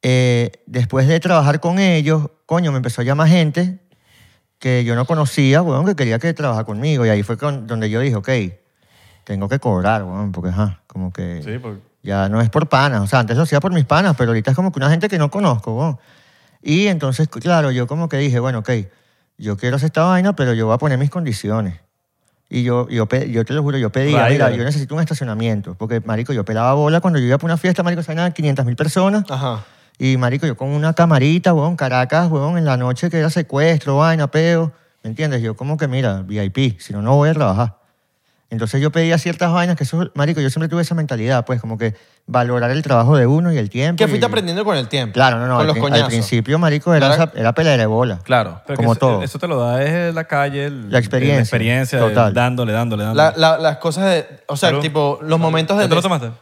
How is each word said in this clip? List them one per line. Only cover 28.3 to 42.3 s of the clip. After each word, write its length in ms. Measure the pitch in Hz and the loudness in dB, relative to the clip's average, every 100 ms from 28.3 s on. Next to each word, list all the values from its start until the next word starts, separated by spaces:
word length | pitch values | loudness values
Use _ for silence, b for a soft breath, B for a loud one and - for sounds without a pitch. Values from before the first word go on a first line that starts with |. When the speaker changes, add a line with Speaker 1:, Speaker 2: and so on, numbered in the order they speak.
Speaker 1:
quinientas 320 | 160 151 135 123 | -2 -2 0 -2
mil 100 | 120 | 0
personas. 480 | 151 185 190 208 196 | -2 0 2 0 -2
Speaker 3:
Ajá. 340 | 135 135 110 b b b _ | -4 -4 -6 b b b _
Speaker 1:
Y, 180 | 131 127 | 0 2
marico, 280 | 123 131 156 | 0 0 -2
yo 100 | 113 | -4
con 120 | 131 | -4
una 220 | 147 156 | -2 0
camarita, 640 | 160 170 147 139 170 180 | 2 4 4 4 2 2
weón, 220 | 165 147 175 | 2 0 -2
Caracas, 520 | 135 127 127 156 175 | 0 0 2 2 2
weón, 280 | 156 143 175 | 0 0 0
en 60 | |
la 120 | 156 127 | 0 0
noche 340 | 123 127 175 | 0 -2 -2
que 80 | 165 | 0
era 120 | 156 | 0
secuestro, 640 | 160 151 139 160 160 143 139 | 0 -2 0 2 2 2 2
vaina, 280 | 160 165 143 | 2 2 0
peo. 440 | 156 165 165 165 b b b | 0 2 2 0 b b b
¿Me 60 | 110 | -12
entiendes? 300 | 110 156 131 | -4 -2 -2
Yo 120 | 113 107 | -2 -4
como 200 | 135 151 | -4 -2
que, 100 | 147 | -2
"Mira, 340 | 127 123 98 95 | 0 0 -2 -4
V 160 | 104 | -4
I 60 | 98 | -4
P, 260 | 92 131 101 | 0 0 -2
si 120 | - | -8
no, 80 | 104 | -6
no 120 | 110 143 | 2 4
voy 120 | 147 | 4
a 40 | |
trabajar". 420 | 156 120 95 120 - _ _ _ _ _ _ _ | 2 0 0 -2 -4 _ _ _ _ _ _ _
Entonces 300 | 113 113 139 | -6 -4 -2
yo 120 | 151 | 0
pedía 260 | 170 165 165 | 0 0 0
ciertas 340 | 175 165 175 | -2 -2 0
vainas 220 | 175 175 170 | 2 0 0
que 60 | |
eso, 260 | 135 165 175 | -2 -2 -4
marico, 260 | - 147 156 | -2 -2 0
yo 80 | 135 | -2
siempre 180 | 143 160 | -2 -2
tuve 140 | 170 | -2
esa 120 | 165 | -2
mentalidad, 500 | 170 151 120 113 131 | -2 -2 -2 0 0
pues, 160 | 117 123 | 0 -4
como 160 | 113 110 | -4 -4
que 180 | 117 101 b b | -4 -4 b b
valorar 440 | - | -4